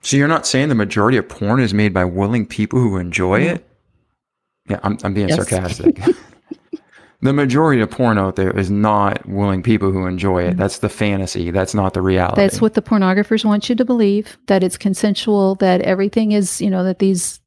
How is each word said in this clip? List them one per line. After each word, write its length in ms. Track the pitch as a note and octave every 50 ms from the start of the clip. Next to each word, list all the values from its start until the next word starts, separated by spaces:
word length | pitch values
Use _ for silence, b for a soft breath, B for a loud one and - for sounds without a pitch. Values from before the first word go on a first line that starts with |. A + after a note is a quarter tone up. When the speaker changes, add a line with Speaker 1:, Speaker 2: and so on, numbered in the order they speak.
| -
Speaker 1:
so 140 | - -
you're 120 | C#3 C#3+ D3
not 180 | E3 D3+ -
saying 220 | - - C#3 C3+ D#3
the 60 | C#3
majority 420 | A2 G#2 G2 - G#2+ G#2 A2+ C3 A#2
of 100 | F#2+ -
porn 300 | - - G#2 G2+ A2 C3
is 140 | B2+ G#2+ F#2
made 180 | G#2 G#2+ G#2 F2
by 120 | F#2+ F2+
willing 420 | F2+ F2 F#2 G2 G2+ A#2 A#2+ G#2
people 320 | - - - G#2+ - - C3
who 160 | B2 A2+ G2
enjoy 440 | F#2+ F2+ F2 E2+ - F#2 F2+ F#2+ A2 C#3+
Speaker 2:
No. 80 | F#3 F3
Speaker 1:
it? 120 | - - _ _ _ _ _ _ _ _ _ _ _ _ _ _ _ _ _ _ _ _ -
Yeah, 120 | G#2 - -
I'm, 140 | G2 G#2 - -
I'm 120 | G2 G2
being 140 | G2+ G#2 F#2+
Speaker 2:
Yes. 80 | D3+
Speaker 1:
sarcastic. 640 | E3 - - - F#2 F#2 F2 - - - - - - -
Speaker 2:
<laughs> 120 | - - - - - - _ _ _ - - _ _ - B B B B B B B B B -
Speaker 1:
The 100 | E3 C#3+
majority 480 | C#3+ C#3+ C3+ B2 C#3+ D#3+ D#3+ C#3+ B2
of 100 | A2 G#2
porn 280 | - - B2+ A#2 A2 G#2
out 180 | F#2+ F#2+ F#2+
there 200 | - F#2+ F#2 F#2+
is 140 | G2+ G2 F2+
not 560 | G2+ G2+ G#2 G#2+ G#2 G#2 G2+ G2+ G#2 - -
willing 360 | - G2+ G2 G#2 G2+ F#2+ F#2 F2
people 280 | A#2+ A2 G#2 G2 F#2+
who 140 | F#2+ F#2+ F#2
enjoy 380 | F#2 F#2 F2+ F2 G2 F#2 F2+ F2
it. 100 | F2+ F2+
Speaker 2:
Mm. 40 | F2+
Speaker 1:
That's 200 | G#2 G2 - -
the 100 | - G#2
fantasy. 600 | - - A2 G#2 G2+ F#2+ F#2+ F2+ - G2 F2 E2+
That's 240 | E2 G2 F#2+ F#2 -
not 200 | G#2+ F#2+ F#2+ -
the 80 | G2 F#2
reality. 400 | F#2+ F#2 F#2 F2+ F2+ - - G3+
Speaker 2:
That's 180 | G3 - -
what 140 | A3+ A3 A3
the 80 | - -
pornographers 600 | - A3+ G#3 G3 F#3 F#3 G3 G#3 - A3+ G#3+ -
want 280 | G#3+ G#3 G#3 - -
you 40 | B3
to 120 | A3 B3+
believe, 500 | A#3 B3+ A#3+ A3 G3 G3+ G#3 G#3 - - _ _ -
that 140 | G3+ G3 F#3
it's 140 | F3+ -
consensual, 760 | - - G3+ F#3+ - - G#3+ G3+ - - - G#3 G3+ G3 F#3+ G3
that 240 | F#3 G3+ F#3+ F3+ F3+
everything 520 | - - F#3 F#3 G3 G3+ - A3+ A3 G#3+ G#3
is, 280 | G#3 G3 F3+ - -
you 80 | - G#3
know, 160 | F#3+ F#3 F3+
that 140 | F#3 F#3 -
these 420 | G3 G3 F#3+ F3+ - - - - _